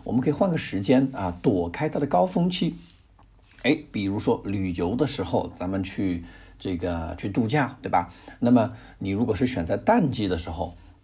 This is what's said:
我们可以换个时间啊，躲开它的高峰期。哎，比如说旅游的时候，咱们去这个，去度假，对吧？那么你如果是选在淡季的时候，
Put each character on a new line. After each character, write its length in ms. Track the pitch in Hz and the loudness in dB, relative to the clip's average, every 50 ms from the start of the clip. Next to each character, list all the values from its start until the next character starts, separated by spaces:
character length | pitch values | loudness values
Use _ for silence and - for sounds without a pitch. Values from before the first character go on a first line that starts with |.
| - | -6
我 80 | - | -2
们 80 | 107 127 | 0 2
可 100 | 123 151 | 2 2
以 40 | 147 | 2
换 160 | - 202 190 | 2 2 2
个 60 | 165 | 2
时 240 | 156 - - - 95 | 0 -2 -4 -4 -2
间 260 | 104 - 127 131 139 135 - | 2 4 4 4 4 2 0
啊， 260 | - 95 90 87 90 | -4 -4 -4 -4 0
躲 280 | - 139 104 90 85 87 | 2 2 2 2 0 -2
开 180 | - - 151 | -4 -4 -4
它 100 | 156 151 | -2 -2
的 80 | 143 143 | -2 0
高 200 | 139 - 180 185 | 2 4 4 4
峰 240 | 185 - 180 170 180 | 4 2 0 0 0
期。 260 | 175 - - 160 - - - - - - _ _ _ - - - _ _ _ _ - - - | 0 0 -2 -2 -4 -6 -12 -20 -20 -20 _ _ _ -20 -20 -20 _ _ _ _ -14 -2 0
哎， 140 | 123 151 156 - - | 0 0 0 -2 -6
比 140 | - 104 98 | -6 -4 -2
如 120 | 95 98 | -2 -2
说 240 | 104 - 143 113 - - | 0 0 0 0 0 -2
旅 280 | 104 98 98 95 92 | -4 -2 -2 -2 -2
游 240 | 85 87 87 85 120 | -2 0 0 0 2
的 100 | 123 147 | 0 0
时 180 | 131 - - 92 | 0 0 -4 -2
候， 240 | - - 104 - - - | 0 0 0 -2 -2 -6
咱 160 | - 90 92 | -6 -4 -4
们 140 | 98 98 95 | -2 -2 -4
去 400 | - - - 101 92 87 85 85 - - - - - - | -4 -4 -2 -2 -2 -2 -4 -6 -10 -16 -20 -20 -20 -18
这 180 | - - 101 92 | -10 -6 -6 -4
个， 380 | 82 87 87 87 82 82 82 - | -2 -2 -4 -4 -4 -4 -6 -8
去 140 | - - 107 | -6 -8 -4
度 160 | 98 - 117 | -2 0 0
假， 320 | 107 117 151 131 127 - - | 2 2 0 0 -2 -4 -8
对 120 | - 92 | -4 0
吧？ 200 | 85 90 87 - - - - - - - | 0 0 0 -2 -8 -18 -20 -20 -8 -2
那 100 | - 120 | 4 6
么 240 | 123 120 110 - - - - - - | 6 6 6 2 -2 -10 -16 -20 -14
你 140 | - 98 98 | -8 -4 -2
如 120 | 98 101 120 | -2 0 0
果 120 | 110 107 | 0 0
是 100 | - 123 | 0 0
选 180 | 120 - 92 82 | 0 0 -2 -2
在 140 | - 104 | -2 -2
淡 340 | 104 - - 220 240 180 - | 0 2 4 4 4 4 2
季 160 | 110 - 107 | 0 0 0
的 80 | 98 90 | 0 -2
时 140 | 82 - 98 | -2 -4 -6
候， 260 | 82 85 87 - - - - - - - | -6 -6 -6 -8 -8 -14 -20 -20 -20 -14